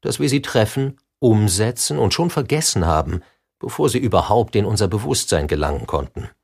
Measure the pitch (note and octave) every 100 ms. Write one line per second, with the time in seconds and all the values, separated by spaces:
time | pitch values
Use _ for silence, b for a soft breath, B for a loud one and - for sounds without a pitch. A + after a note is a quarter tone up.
0 | - B2 D3 C#3 - B2+ G#2+ - C3+ -
1 | _ _ B2+ G#2+ G#2+ F2+ A2 B2 - D3
2 | G#2+ - F3 E3 B2+ D3 D#3+ - E2+ D#2
3 | D2+ E2+ b b b _ - - D3 A#2
4 | B2 F#2 - G#2+ A2+ G#2+ G2 G#2+ G2+ G#2
5 | B2 C3+ - E2+ D2+ D2+ D2+ D2 - D2+
6 | C#2 - - _